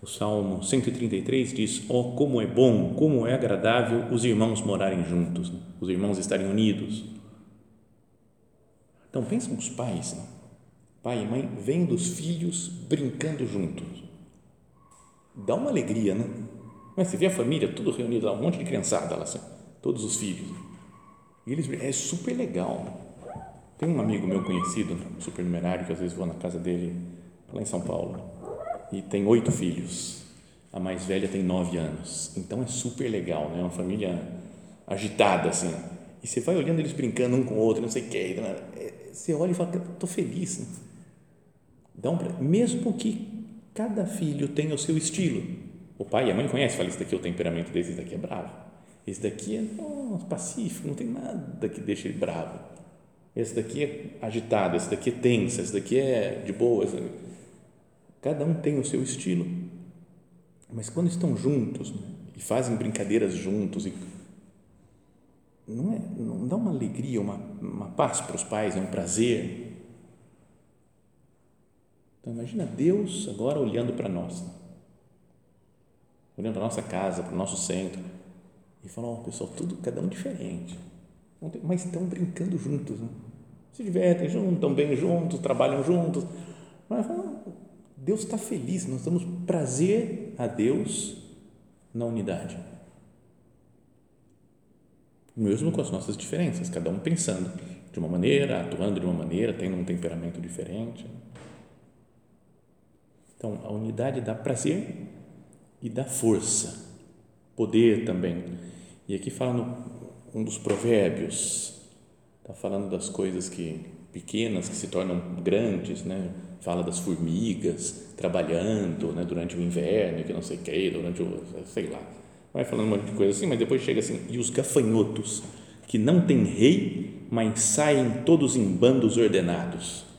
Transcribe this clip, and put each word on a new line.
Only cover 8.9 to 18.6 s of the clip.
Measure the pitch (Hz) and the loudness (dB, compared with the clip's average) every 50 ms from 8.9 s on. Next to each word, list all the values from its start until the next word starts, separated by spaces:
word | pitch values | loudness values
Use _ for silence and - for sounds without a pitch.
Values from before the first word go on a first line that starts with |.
| _ _ _ _ | _ _ _ _
Então, | - 139 117 | -4 -4 -2
pensam | 113 202 240 247 - - | 0 0 -2 0 -2 -6
os | 104 - - | -6 -6 -8
pais, | - - 123 123 98 85 - - - | -6 -4 -4 -2 -2 -4 -4 -6 -8
né? | - - - - - - - - - - - - _ - _ _ _ _ | -10 -12 -14 -16 -18 -20 -20 -20 -20 -20 -20 -20 _ -20 _ _ _ _
Pai | 120 123 117 104 | -4 -2 -2 -2
e | |
mãe | 104 113 131 139 - - - | 0 -2 -2 -2 -4 -6 -6
vendo | - 110 143 170 180 151 123 | 0 2 4 4 4 4 4
os | 113 - - 175 - | 2 2 0 -4 -4
filhos | 151 160 170 160 170 175 170 - - - | -2 -2 -2 0 0 -2 -2 -2 -6 -6
brincando | - - - - - 147 143 127 - - - 156 156 143 131 | -8 -10 -2 0 0 2 2 -2 -2 -2 -2 -2 -2 -2 -2
juntos. | 110 - 101 92 80 69 - - - - - - - - - - - - - - - _ _ _ _ _ _ - - - - - - _ _ _ _ _ | -2 0 -2 -2 -2 -2 -6 -10 -12 -12 -14 -16 -18 -18 -20 -20 -20 -20 -20 -20 -20 _ _ _ _ _ _ -20 -20 -20 -20 -20 -20 _ _ _ _ _
Dá | - 101 95 123 | -10 -2 0 0
uma | 185 254 294 | 2 2 2
alegria, | 269 170 117 - 104 113 110 98 92 | 0 0 0 2 0 2 2 2 2
né? | 104 120 - - - - - - - - - - - - - - | 2 0 -2 -4 -8 -10 -10 -12 -14 -16 -18 -18 -20 -20 -10 0
Mas | - 185 175 | 0 0 0
você | - | 2
vê | 180 170 | 4 4
a | 185 | 4
família | 185 - 117 117 151 160 117 87 80 | 4 2 2 2 2 2 2 0 0
tudo | - 214 202 - | 0 0 0 0
reunida | - 120 117 120 117 107 107 | 0 0 0 0 2 2 2
lá, | 98 | 0
um | 104 120 | 2 2
monte | 165 175 | 0 0
de | - | 0